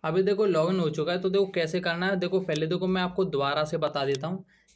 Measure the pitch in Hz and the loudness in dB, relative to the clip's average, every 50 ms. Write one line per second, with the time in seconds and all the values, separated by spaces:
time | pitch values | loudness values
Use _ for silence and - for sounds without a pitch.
0 | - 160 160 185 190 202 202 190 220 208 175 160 156 175 190 185 175 156 156 160 | -4 -2 0 2 2 2 2 2 2 2 4 2 2 2 2 2 0 0 0 -2
1 | 151 160 175 185 185 190 185 196 196 190 190 185 165 160 165 180 175 175 165 170 | -2 -2 -2 0 0 0 2 2 0 2 0 -2 -2 0 -2 -2 0 0 -2 0
2 | 180 190 196 185 175 175 190 185 185 170 156 151 156 160 175 175 185 185 185 185 | 0 0 0 0 -2 0 0 0 0 0 0 0 0 0 -2 -2 0 0 0 0
3 | 180 175 180 196 190 185 156 139 139 139 147 151 151 151 165 165 156 147 147 147 | 0 -2 0 0 -2 0 0 0 0 0 0 0 -2 -2 -2 -2 -2 -2 -2 -2
4 | 139 135 139 135 139 160 180 190 - _ _ _ _ _ - | 0 0 -2 -2 -2 -4 -6 -6 -10 _ _ _ _ _ -6